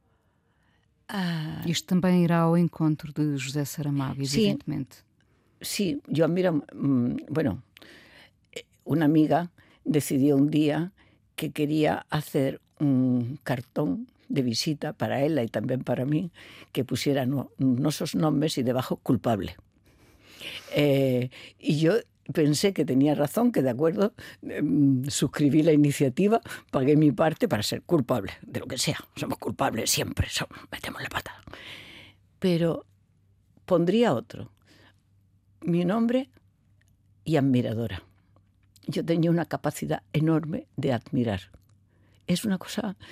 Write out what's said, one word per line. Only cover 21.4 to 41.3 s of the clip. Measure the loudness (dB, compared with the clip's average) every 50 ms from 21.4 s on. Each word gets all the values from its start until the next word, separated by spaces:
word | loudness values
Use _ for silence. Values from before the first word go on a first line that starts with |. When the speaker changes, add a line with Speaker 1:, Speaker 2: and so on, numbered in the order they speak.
| -20 -20 -20 _
Speaker 1:
e | -2 -2 0
yo | 2 4 2 2 2 -2 _ _ _ _ -6 0
pensé | 2 2 2 2 2 0 0 0
que | 0 0
tenía | 2 2 4 4 4 2 2
razón, | 0 -2 0 2 2 2
que | 2 2
de | 0 0 0
acuerdo, | 0 0 0 2 2 -2 -2 -2 -6 -20 -20 -20 -16 -14
em, | -10 -6 -4 -2 0 4 4 6 6 4 2 0 -2
suscribí | -2 -2 -2 -2 0 2 2 4 4 4 4
la | 6 6
iniciativa, | 6 6 4 4 2 0 0 2 2 2 2 2 2 -2 -4 -16 -16 -14 -4
pagué | -2 0 2 4 6
mi | 6 6 4
parte | 4 4 2 0 2 0 -2 0
para | 0 0 -2
ser | -2 -4 -6 -2
culpable | 0 2 2 2 2 -2 -2 -4 -6 -10 -12 -16
de | -10 -10 -10 -8
lo | -8
que | -6 -4
sea. | -2 -4 -4 -6 -8 _ -12 -10
Somos | -6 -6 -6 -6 -6
culpables | -8 -4 -2 -2 -2 -2 -2 -2 -2
siempre, | -2 -2 -2 -4 -2 -4 -4 -4
som-, | -2 -6 -6 -8 -10 -20 -18 -16
metemos | -16 -12 -12 -12 -12 -10 -10
la | -8
pata. | -8 -8 -10 -10 -16 -18 -20 -20 -20 -18 -18 -18 -18 -18 -18 -20 -20 -20 -20 -20 _ _ _ _ _ -4
Pero | 0 0 2 2 2 0 -2 -4 -8 _ _ _ _ _ _ _ _ _ _ _ _ _ _ _ -4
pondría | 0 2 2 2 4 2 2 4 2 2
otro. | 0 -4 -8 -12 -14 -14 -16 _ _ _ _ _ _ _ _ _ _ _ _ _ _ _ _ _ _ _ _ _ _
Mi | -4 -2 0 0 2
nombre | 0 0 0 0 0 0 -2 -2 -4 _ -20 _ _ _ _ _ _ _ _ _ _ _ _ _ _ _ _ -4
y | 0 2
admiradora. | 2 4 4 2 2 2 0 -2 -4 -4 -6 -6 -10 -12 _ _ _ _ _ _ _ _ _ _ _ _ _ _ _ -12
Yo | -8 -6 -6 -2
tenía | 0 0 2 2 2
una | 2 0 0
capacidad | -2 -6 -4 -4 -4 -6 -4 -6 -6 -6 -6 _ _ -2
enorme | 0 2 2 2 0 0 -4 -8 -8 -10 _ -10
de | -4 -2 -2 -2
admirar. | -2 -4 -4 -2 -2 0 0